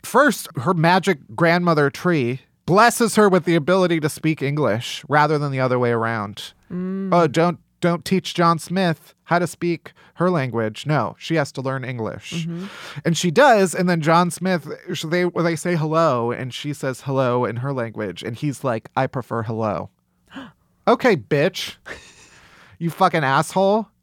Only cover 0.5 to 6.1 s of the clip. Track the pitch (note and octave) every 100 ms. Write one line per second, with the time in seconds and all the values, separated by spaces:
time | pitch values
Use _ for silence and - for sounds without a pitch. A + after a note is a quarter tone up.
0.5 | - B2+ F#3 E3 F#3 F3+ D#3 - A2 E3+
1.5 | F3 F3 D#3 C#3+ - F3+ E3 A#2+ C3 _
2.5 | _ - F3+ A#3 - A3+ - G#3 F#3 D#3+
3.5 | E3 C#3+ F#3+ F3+ E3+ D3 - D#3 D#3 C#3
4.5 | D3 C3 A2 - - - C#3+ D3+ D#3 C#3+
5.5 | C3+ C3 B2 B2 A#2 A2+